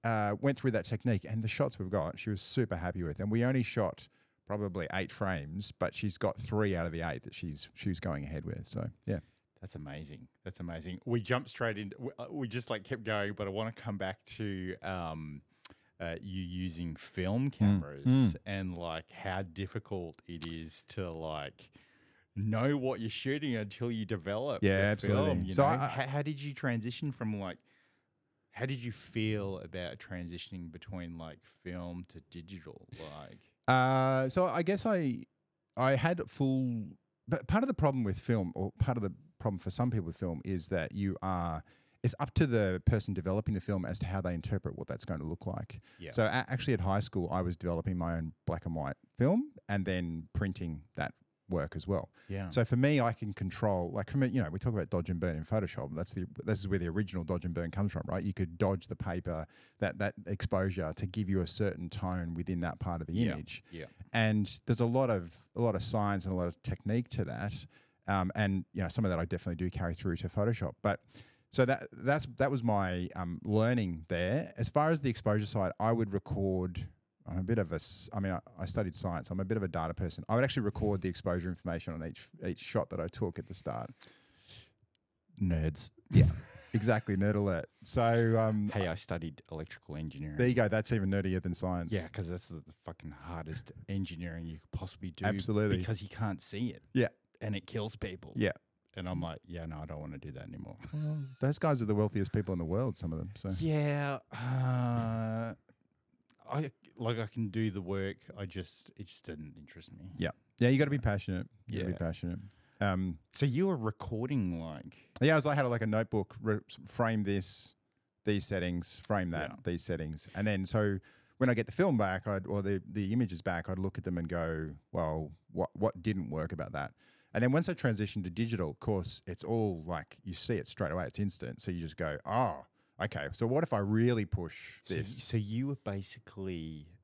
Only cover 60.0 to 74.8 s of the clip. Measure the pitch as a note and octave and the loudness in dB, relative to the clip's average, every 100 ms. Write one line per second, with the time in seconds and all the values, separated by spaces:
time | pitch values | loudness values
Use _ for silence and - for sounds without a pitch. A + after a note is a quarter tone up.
60 | G2+ - F#2+ G2 - F#2+ G2 F#2 D#2 D#2+ | -2 -2 -6 -4 0 2 2 0 -4 -2
61 | F#2 G#2 F#2+ F#2+ E2+ - G#2 F2+ F2 - | -4 -2 2 2 2 0 0 0 -6 -2
62 | F#2 F2+ E2 E2+ F2 F2 E2+ - F2+ E2+ | -2 0 -2 -4 -2 0 0 -2 -2 -2
63 | D#2 F2+ A#2 B1+ - - _ E2 C#2+ - | 0 2 2 0 -8 -12 _ -12 -12 -14
64 | - A#2 A2 G#2+ G2 - - A#2+ A#2 B2+ | -2 4 4 4 2 -2 0 2 4 4
65 | B2+ G2+ E2+ - - - A#2 G2+ - A2 | 4 2 -2 -14 -10 0 2 2 0 2
66 | G2+ G2 F#2+ F#2 F2 - - F#2 G2+ A#2 | 2 2 0 0 0 -2 -4 -2 2 0
67 | A#2 A#2+ D#2+ A1+ G#2 - - - _ _ | 0 -4 -4 -4 -4 -6 -12 -20 _ _
68 | - G2 F#2 - G2+ F#2+ - - F2+ - | 0 2 2 2 2 2 -2 -4 -2 2
69 | G2+ E2+ E2 F2+ - E2 F2+ - F2 E2 | 2 2 0 -2 -2 0 -2 0 -2 -2
70 | F#2+ E2 F2+ - G#2 A2+ - - G#2 - | -2 -2 -2 2 2 2 -2 0 0 0
71 | _ - - _ _ - B2+ C3+ - - | _ -20 -20 _ _ 2 4 2 -2 -2
72 | B2 D3+ C#3 A2+ C3+ C3+ A#2 G#2 F#2 F2+ | 2 2 0 2 2 4 4 4 2 0
73 | F2+ F2+ F2 F2 - G#2+ A2+ A#2+ F#2+ E2 | -2 -4 -4 -4 2 4 6 4 2 -2
74 | E2 F2 F2+ C3+ - - A#2 D3 | -2 0 2 0 -2 -4 0 4